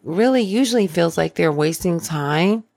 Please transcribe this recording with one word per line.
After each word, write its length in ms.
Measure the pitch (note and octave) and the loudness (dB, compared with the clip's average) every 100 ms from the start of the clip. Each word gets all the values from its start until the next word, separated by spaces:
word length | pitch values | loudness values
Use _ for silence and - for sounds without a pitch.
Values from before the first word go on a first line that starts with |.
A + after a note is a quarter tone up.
really 400 | - E3+ A#3+ C4 | -4 0 2 2
usually 420 | G3+ G#3 C4 A#3+ G3 | 0 0 2 2 0
feels 320 | D#3+ E3+ D#3+ | 2 0 0
like 160 | D#3+ | -4
they're 180 | - E3 | 0 0
wasting 480 | D3 D3+ E3 F3+ E3+ | 2 -2 -2 -2 -2
time. 640 | D#3+ D#3 C#3+ D3+ F#3 A3+ - | -4 -4 -2 0 0 0 -6